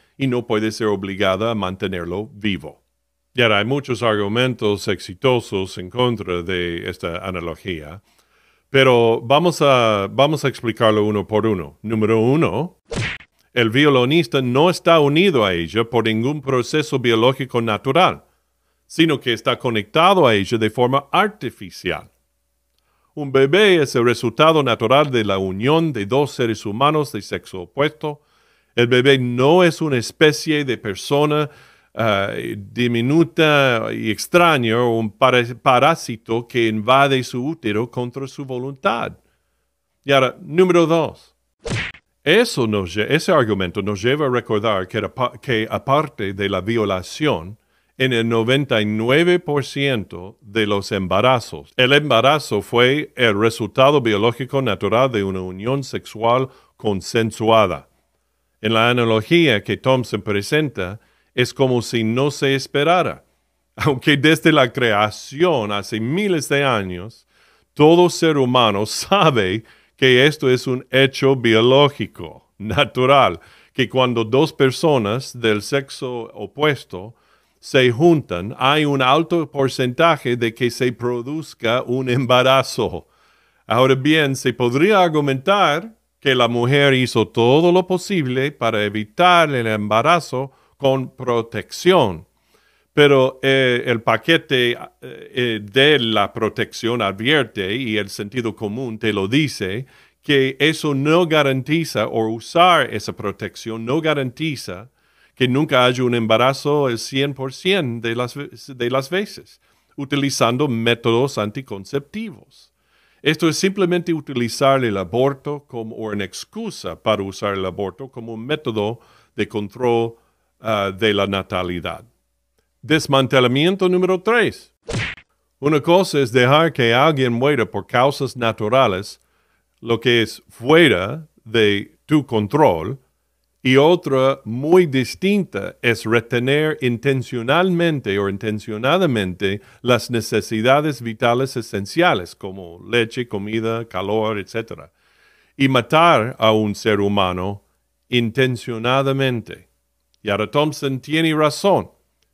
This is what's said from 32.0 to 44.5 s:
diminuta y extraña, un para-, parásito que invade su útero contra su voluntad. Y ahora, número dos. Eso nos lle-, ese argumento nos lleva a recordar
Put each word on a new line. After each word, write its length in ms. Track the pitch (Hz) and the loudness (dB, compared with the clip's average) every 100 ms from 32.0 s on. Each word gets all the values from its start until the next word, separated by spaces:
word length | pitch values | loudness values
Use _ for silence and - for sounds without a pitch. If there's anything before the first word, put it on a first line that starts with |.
| 113 98 101 113 117 104 | -2 -2 -2 -6 -8 -10
diminuta 1300 | 98 107 120 117 123 160 160 - 156 147 131 117 110 | -10 -4 -2 0 0 2 2 2 2 4 2 0 -4
y 200 | 113 113 | -4 -4
extraña, 760 | 98 - 175 170 143 113 117 | -4 0 2 4 2 0 0
un 260 | 120 113 110 | 0 0 -2
para-, 440 | - 127 123 117 | 0 2 4 0
parásito 920 | 117 139 123 147 165 - 113 - 113 117 | -2 2 4 4 2 -6 -10 -6 -6 -4
que 220 | 123 113 | -2 0
invade 560 | 107 107 135 139 131 | 0 2 4 4 0
su 180 | 120 123 | -4 -6
útero 480 | 139 160 107 107 127 | -8 -6 -4 -4 -4
contra 360 | 127 123 135 135 | -6 -8 -10 -14
su 180 | - | -12
voluntad. 720 | 135 123 135 135 202 117 107 - _ _ _ _ _ _ _ _ | -10 -8 -10 -4 -2 -2 -6 -12 _ _ _ _ _ _ _ _
Y 80 | 139 | 0
ahora, 240 | 139 123 - | 2 2 -2
número 440 | 170 165 185 175 156 | -2 2 4 4 4
dos. 480 | 165 135 - _ _ _ _ - 110 - - _ _ | 2 -2 -8 _ _ _ _ -8 -8 -8 -14 _ _
Eso 440 | 143 208 233 147 113 | 2 2 2 0 0
nos 280 | 104 90 | 0 -2
lle-, 120 | 101 - | -4 0
ese 240 | 156 190 | 0 2
argumento 480 | 156 110 98 90 104 | 2 2 0 -2 -4
nos 220 | 98 98 | -6 -2
lleva 240 | 117 147 139 | -2 0 0
a 40 | |
recordar 580 | 123 117 | -2 -2